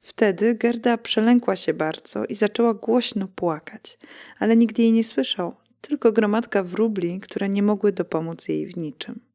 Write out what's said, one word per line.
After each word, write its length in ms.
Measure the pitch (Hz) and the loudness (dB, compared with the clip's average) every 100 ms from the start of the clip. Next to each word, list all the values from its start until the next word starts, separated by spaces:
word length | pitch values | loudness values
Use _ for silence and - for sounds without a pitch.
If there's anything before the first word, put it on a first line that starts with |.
Wtedy 540 | - - 214 175 220 226 | -18 0 2 4 0 2
Gerda 420 | 233 240 240 233 | 0 0 0 0
przelękła 580 | 233 - 220 247 240 190 | 0 0 4 4 2 -2
się 180 | - | -2
bardzo 520 | 156 156 160 - - - | -2 -4 -4 -8 -6 -6
i 100 | 226 | -2
zaczęła 380 | 208 208 233 | -2 2 0
głośno 540 | 202 - 240 233 202 190 | 0 0 0 0 -4 -6
płakać, 720 | - 175 156 - - - - - - - - | -4 -4 -4 -10 -18 -20 -20 -20 -20 -20 -4
ale 160 | 214 226 | 2 4
nikt 240 | 233 226 | 4 4
jej 120 | 226 | 4
nie 120 | 226 | 4
słyszał, 520 | 220 - 262 - 175 - _ _ | 2 -2 -4 -4 -6 -10 _ _
tylko 300 | - 294 233 | -8 2 2
gromadka 520 | 214 214 214 233 202 | 4 2 0 0 -2
wróbli, 560 | 180 196 226 202 170 180 | -2 -2 0 0 -4 -6
które 300 | - - 196 | -8 -6 -2
nie 140 | 196 | 2
mogły 280 | 202 208 208 | 2 2 0
dopomóc 560 | 185 165 160 165 165 - | 0 -4 -4 -4 -8 -6
jej 200 | 156 156 | -4 -4
w 100 | 180 | -8
niczym. 420 | 156 - - - _ | -8 -10 -14 -14 _